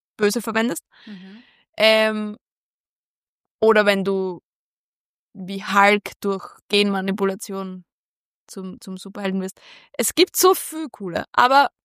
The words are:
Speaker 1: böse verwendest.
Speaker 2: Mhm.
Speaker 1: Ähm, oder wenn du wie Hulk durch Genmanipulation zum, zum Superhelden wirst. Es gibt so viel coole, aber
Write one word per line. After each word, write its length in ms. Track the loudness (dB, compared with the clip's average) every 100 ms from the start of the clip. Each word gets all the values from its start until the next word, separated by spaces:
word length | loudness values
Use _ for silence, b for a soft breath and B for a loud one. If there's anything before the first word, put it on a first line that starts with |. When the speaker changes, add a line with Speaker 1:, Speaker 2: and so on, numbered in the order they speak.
| _ _
Speaker 1:
böse 240 | 0 0
verwendest. 420 | -4 -2 -2 -4 -10 B B
Speaker 2:
Mhm. 380 | -20 -20 -20 B B _ 0
Speaker 1:
Ähm, 600 | 4 4 2 -2 -8 -10 _ _ _ _ _ _ _ _ _ _ _ _
oder 240 | 4 6 4
wenn 180 | 2
du 380 | 0 -2 -4 -8 _ _ _ _ _ _ _ _ _
wie 300 | -16 -12 -10
Hulk 480 | -2 4 6 4 0 -8
durch 260 | -4 -4 -8 -20 _
Genmanipulation 1160 | 2 2 0 -4 -2 -2 -4 -8 -10 -10 -12 -18 _ _ _ _ _ _
zum, 340 | -14 -14 -14
zum 160 | -14 -14
Superhelden 440 | -12 -8 -4 -4
wirst. 200 | -6 -10 B B B
Es 200 | -6 -4
gibt 220 | 0 0 4
so 180 | 2
viel 360 | 2 -2 -10 -10
coole, 340 | -10 -8 -8 -4
aber 380 | 2 4 4 2 -2